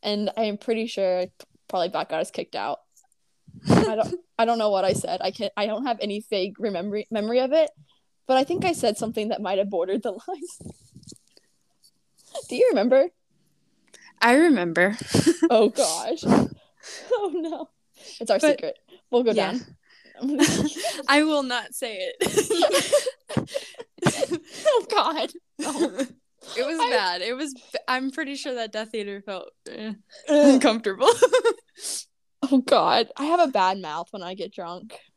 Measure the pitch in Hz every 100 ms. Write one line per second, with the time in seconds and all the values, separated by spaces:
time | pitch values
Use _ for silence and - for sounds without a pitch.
0 | 214 208 208 - 220 208 - 226 226 -
1 | 190 180 180 _ - _ _ 190 175 202
2 | 151 160 165 - - - 104 151 _ _
3 | _ _ _ _ - - - - 440 214
4 | 220 349 _ - 226 233 214 196 185 202
5 | - 180 185 202 - - 208 220 262 226
6 | 208 202 - 208 190 190 214 190 196 208
7 | - 220 214 240 262 302 302 _ _ _
8 | _ _ _ 262 269 349 381 330 226 214
9 | 220 220 214 220 208 196 196 196 180 196
10 | 233 196 - 359 339 - - - _ -
11 | - - _ _ _ _ _ _ _ _
12 | _ _ _ 622 427 254 494 294 233 262
13 | 339 _ _ _ _ _ _ _ _ -
14 | - _ 226 254 339 247 175 165 185 220
15 | - - - 330 330 - - 233 214 302
16 | - 330 - 247 - - _ _ - -
17 | - 480 403 330 320 311 311 _ _ _
18 | - - 226 196 302 294 156 - _ -
19 | _ 240 240 214 190 254 - - _ _
20 | _ - 254 302 302 - 294 311 622 330
21 | - 285 311 294 269 247 214 - 240 202
22 | 185 - - - - 349 339 - - 554
23 | 508 - _ - - 554 - - - -
24 | - 740 640 339 - - 622 508 349 415
25 | - 330 - - _ _ 320 277 302 185
26 | 269 - _ _ - 208 269 320 330 240
27 | 190 180 190 254 302 254 - 247 - 254
28 | 262 262 285 277 302 247 220 214 220 226
29 | 202 202 202 190 - _ - - 214 208
30 | _ - - 302 294 262 262 226 220 190
31 | 277 466 494 523 466 - _ _ - -
32 | - _ _ _ 269 269 254 240 165 -
33 | 226 - 285 349 320 214 185 196 175 151
34 | 165 202 175 190 160 - 175 175 220 -
35 | _